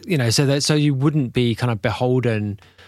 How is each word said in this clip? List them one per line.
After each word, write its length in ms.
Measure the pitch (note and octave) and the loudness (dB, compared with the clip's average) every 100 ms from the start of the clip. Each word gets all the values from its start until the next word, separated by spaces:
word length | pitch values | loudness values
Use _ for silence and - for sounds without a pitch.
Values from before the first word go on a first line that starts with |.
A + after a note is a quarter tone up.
| - | -4
you 100 | D#3 | 0
know, 120 | A#2 | 0
so 160 | A2+ C3+ | 2 2
that, 180 | C#3+ | 0
so 120 | - D3+ | 2 2
you 180 | D3 | 2
wouldn't 400 | C3 D3 D3+ A#2+ | 2 0 0 -2
be 220 | B2+ A#2+ A2 | 0 0 0
kind 160 | B2 | -2
of 100 | G#2+ | -2
beholden 800 | A#2 G2+ B2+ B2+ A#2+ G#2+ G#2 G2 - _ | -4 -2 0 0 0 -2 -4 -8 -14 _